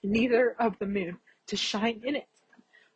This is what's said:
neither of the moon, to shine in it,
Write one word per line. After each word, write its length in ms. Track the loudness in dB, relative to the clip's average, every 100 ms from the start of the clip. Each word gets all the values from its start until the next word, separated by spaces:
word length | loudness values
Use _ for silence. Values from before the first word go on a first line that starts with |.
neither 540 | -2 2 4 4 4 2
of 200 | -2 0
the 60 | -4
moon, 320 | -2 -4 -8 _ _ -8
to 100 | -6
shine 440 | -4 0 -2 -2 -4
in 100 | -4
it, 140 | -6 _ _ -20 _ _ _